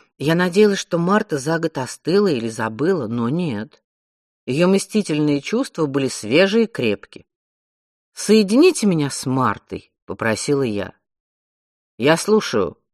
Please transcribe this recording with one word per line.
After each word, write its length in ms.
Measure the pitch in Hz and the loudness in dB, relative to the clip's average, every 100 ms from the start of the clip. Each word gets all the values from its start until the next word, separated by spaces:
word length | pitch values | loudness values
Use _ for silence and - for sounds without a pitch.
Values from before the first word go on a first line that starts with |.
| _ - | _ -6
Я 160 | 139 | 0
надеялась, 460 | 165 180 185 208 196 | 0 2 4 4 2
что 180 | - 170 | -4 -2
Марта 400 | 175 208 214 143 | 0 0 0 -6
за 220 | 135 165 | -2 -2
год 180 | 165 139 | -2 -4
остыла 500 | 120 - 151 196 202 | -10 -8 0 2 2
или 200 | 127 113 | 0 -4
забыла, 600 | 110 110 110 160 185 110 | -4 -6 -2 -2 -2 -2
но 200 | 120 117 | -4 -2
нет. 560 | 165 170 104 123 _ _ _ _ _ _ _ - | -2 -4 -6 -10 _ _ _ _ _ _ _ -6
Её 220 | 139 180 | 0 2
мстительные 760 | 196 - 214 180 151 151 143 | 2 0 -4 -2 0 0 0
чувства 440 | - 226 269 - 147 | -2 -4 -4 -4 -2
были 220 | 139 131 | -2 -2
свежие 580 | - 104 147 196 226 220 | -4 0 2 4 2 0
и 20 | |
крепкие. 580 | - 113 101 - - _ _ _ _ _ _ _ _ _ | -2 -2 -2 -8 -20 _ _ _ _ _ _ _ _ _
"Соедините 720 | - - 220 190 240 359 - 208 | -6 4 4 4 4 4 4 0
меня 220 | 160 143 | 2 -2
с 160 | - 131 | -4 -4
Мартой", 680 | 131 120 98 - 92 - _ - | 0 0 -4 -8 -14 -14 _ -14
попросила 580 | 92 110 107 - 139 | -4 -2 -2 -2 -2
я. 300 | 123 101 - - _ _ _ _ _ _ _ _ _ - | -2 -4 -8 -12 _ _ _ _ _ _ _ _ _ -2
"Я 200 | 131 165 | 0 2
слушаю", 600 | - 214 - 110 87 - _ | 2 0 0 -2 -4 -6 _